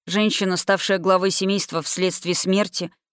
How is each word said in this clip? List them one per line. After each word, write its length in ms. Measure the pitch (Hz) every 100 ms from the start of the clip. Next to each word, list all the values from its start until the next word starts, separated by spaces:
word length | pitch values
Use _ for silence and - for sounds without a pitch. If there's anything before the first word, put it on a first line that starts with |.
| -
Женщина, 500 | 185 214 - 190 180
ставшая 420 | - 196 - 190
главой 320 | 170 185 190
семейства 520 | 185 190 196 - 165
вследствие 520 | 151 - 185 175 170
смерти 560 | 175 185 190 202 - 175 - _